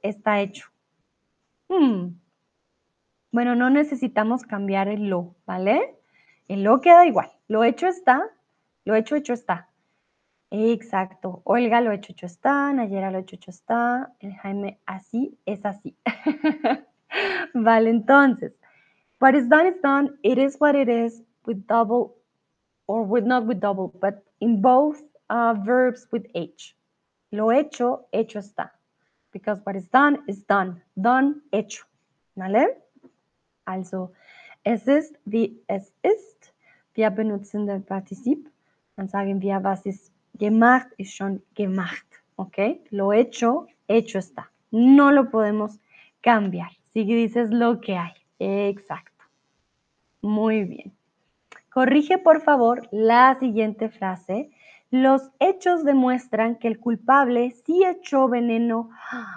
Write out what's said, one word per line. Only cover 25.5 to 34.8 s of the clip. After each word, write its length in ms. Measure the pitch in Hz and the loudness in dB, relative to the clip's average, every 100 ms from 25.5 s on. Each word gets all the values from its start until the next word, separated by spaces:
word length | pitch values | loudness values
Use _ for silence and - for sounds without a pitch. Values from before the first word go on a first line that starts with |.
| 220 | -2
verbs 440 | 196 247 254 240 _ | -2 0 0 -2 _
with 160 | 233 - | -10 -8
H. 400 | 170 160 _ - _ _ _ _ _ _ | -10 -10 _ -20 _ _ _ _ _ _
Lo 200 | 208 220 | -4 0
hecho, 560 | 254 302 - 240 254 - | 0 -2 -4 -4 -4 -6
hecho 260 | - 220 208 | -6 -4 -8
está. 340 | 202 - - _ _ _ _ _ _ | -12 -12 -12 _ _ _ _ _ _
Because 280 | 196 - 202 | -12 -8 -6
what 120 | 202 196 | -6 -10
is 120 | 180 | 0
done 320 | 254 294 277 - | 2 4 2 -4
is 200 | 196 - | -12 -2
done. 360 | 202 185 175 _ - | -2 -2 -8 _ -4
Done, 460 | 214 254 277 294 _ | 0 2 0 -2 _
hecho. 320 | 202 208 - _ _ _ _ _ | -6 -6 -14 _ _ _ _ _
¿Vale? 480 | - 185 208 349 539 _ _ _ _ _ _ _ _ - | -14 -2 0 0 -2 _ _ _ _ _ _ _ _ -12
Also, 460 | 190 180 190 180 _ _ - - - | -10 -8 -10 -10 _ _ -20 -20 -8
es 240 | - 226 | -4 -2